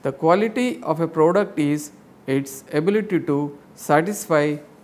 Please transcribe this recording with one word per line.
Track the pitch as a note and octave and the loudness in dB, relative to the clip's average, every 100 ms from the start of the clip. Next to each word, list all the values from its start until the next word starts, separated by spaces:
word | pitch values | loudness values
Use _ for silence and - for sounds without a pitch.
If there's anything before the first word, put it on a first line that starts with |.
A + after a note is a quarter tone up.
The | C#3+ | -8
quality | C#3 D#3+ F#3 A3 A#3 B3 - | 0 2 4 2 0 -2 -2
of | - D#3 | -4 -2
a | D#3+ | -2
product | D#3+ D#3+ F#3+ G3+ D#3+ | 2 4 4 0 0
is | D3 D3 D3 - - - - | -2 -2 -6 -18 -20 -12 -4
its | C3+ C#3 - - | -2 -4 -10 -6
ability | D3+ E3+ G#3+ G3+ E3+ | -2 0 0 0 -2
to | D3+ C#3+ D3 - - | 0 -2 -4 -8 -20
satisfy | - - D3+ F3 G3+ - D#3 D3+ D3 - - | -10 2 2 2 -4 0 0 0 -2 -10 -20